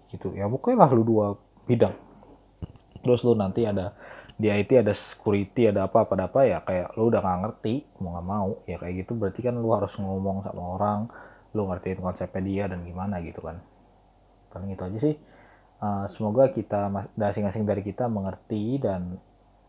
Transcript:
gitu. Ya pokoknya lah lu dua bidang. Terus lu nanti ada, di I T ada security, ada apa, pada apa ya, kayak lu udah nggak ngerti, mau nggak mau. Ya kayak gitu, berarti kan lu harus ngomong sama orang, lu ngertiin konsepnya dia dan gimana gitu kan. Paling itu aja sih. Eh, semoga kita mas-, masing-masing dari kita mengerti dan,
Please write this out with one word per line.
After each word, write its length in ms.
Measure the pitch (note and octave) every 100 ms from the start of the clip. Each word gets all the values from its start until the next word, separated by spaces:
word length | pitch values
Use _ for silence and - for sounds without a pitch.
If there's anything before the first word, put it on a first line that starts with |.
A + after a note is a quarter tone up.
| _
gitu. 240 | G2+ F#2+ F#2
Ya 80 | G2+
pokoknya 400 | B2+ - B3 D#3+
lah 40 |
lu 80 | A#2+
dua 320 | A2+ A2 G#2 G2+ _ _ -
bidang. 320 | A#2+ G#2 - - - - - _ - - - _ -
Terus 240 | B2 A#2+ A#2+
lu 80 |
nanti 320 | A2 F#2+ G#2+ A2
ada, 320 | G2+ F#2 - - - - -
di 160 | G#2+
I 80 | G#2 G2
T 80 | C3
ada 160 | G#2+
security, 800 | G2+ - - - G2+ G2 - A2+
ada 160 | G2+ F#2+
apa, 160 | G#2+ F#2
pada 240 | F#2+ F#2
apa 160 | C3 C3
ya, 160 | E2+
kayak 320 | - F#2 F2
lu 160 | - A2+
udah 160 | A2 F#2+
nggak 140 | F2+
ngerti, 320 | G#2 - A2 B2+ - - F2+
mau 80 |
nggak 140 | F2 F2
mau. 200 | G#2 G2 - -
Ya 80 | E2+
kayak 280 | F2 F#2 F#2
gitu, 120 | A#2
berarti 240 | G2 F#2
kan 160 | B2 A#2+
lu 160 | A2+
harus 200 | A2 G2+ -
ngomong 480 | G2 F#2+ G2 F#2+ G2
sama 320 | F2+ F2 F#2
orang, 220 | G#2 G#2 A#2 - - - _ A2
lu 80 | G2
ngertiin 400 | F2+ F#2+ F#2+ F#2
konsepnya 360 | F2+ F2+ F#2+ F#2+
dia 180 | G2 G2+
dan 160 | F2+ F2
gimana 320 | F2 G2 F#2 E2
gitu 160 | -
kan. 160 | D#2+ E2+ - _ _ _ _ _ _ _ _
Paling 240 | F2+ G2 F#2+
itu 40 | F#2
aja 120 | G#2+
sih. 160 | D3 D3+ - - - - _ -
Eh, 260 | G#2 G2+ G2
semoga 400 | - G#2+ A2 C3
kita 360 | A#2 G#2 G#2 G2+
mas-, 200 | G2 G2 -
masing-masing 480 | G2+ G#2+ G#2 A2 G#2
dari 160 | G2+
kita 240 | G2 F#2 B2
mengerti 720 | G#2+ F#2+ F#2 - A2 G#2+ C3+
dan, 400 | A#2 F#2 F2+ F2+ - _ _ _